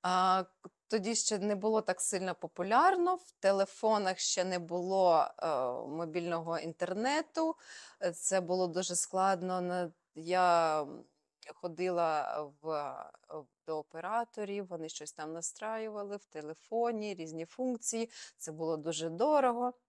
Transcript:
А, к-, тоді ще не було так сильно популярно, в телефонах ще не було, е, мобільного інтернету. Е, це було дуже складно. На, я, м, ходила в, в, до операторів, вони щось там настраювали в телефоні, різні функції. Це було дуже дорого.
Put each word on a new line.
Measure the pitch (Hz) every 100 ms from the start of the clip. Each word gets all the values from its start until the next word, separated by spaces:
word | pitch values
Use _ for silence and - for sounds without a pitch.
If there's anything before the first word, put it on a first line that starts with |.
А, | 180 185 185 190 185 _
к-, | - _ _
тоді | 220 196
ще | 226 - 208
не | 202
було | 202 214 220
так | 220 185
сильно | - 190 185
популярно, | 175 170 - 185 233 349 370 349
в | 370 - _
телефонах | 190 196 196 - 220 214 190 185
ще | - -
не | 185 180
було, | 170 175 180 190 185 160 - -
е, | 165 139 127 123 117
мобільного | 156 170 170 175 170 165 165
інтернету. | 160 160 180 190 247 294 311 - 320 320 - - - _
Е, | 180
це | 165 - 190
було | 175 185 180
дуже | 170 185
складно. | 175 - 185 190 185 185 185
На, | 180 180 170 _ _
я, | 156 160 185 180 170 165 156
м, | 143 - - _ _ _ -
ходила | - 180 160 185 175 165 156 139 - 147 147
в, | 156 151 143 131 - - _
в, | 156 131 _ -
до | 156
операторів, | 147 165 175 226 233 - 202 202 185
вони | 170 160
щось | - 151
там | - 156
настраювали | 165 165 - 214 220 220 214 202 202
в |
телефоні, | _ 156 151 160 _ 226 233 220 208
різні | 185 160 160
функції. | 165 - 254 240 - 226 233 - - _
Це | -
було | 156 160 156
дуже | 156 156 165
дорого. | 170 277 302 262 233 247 -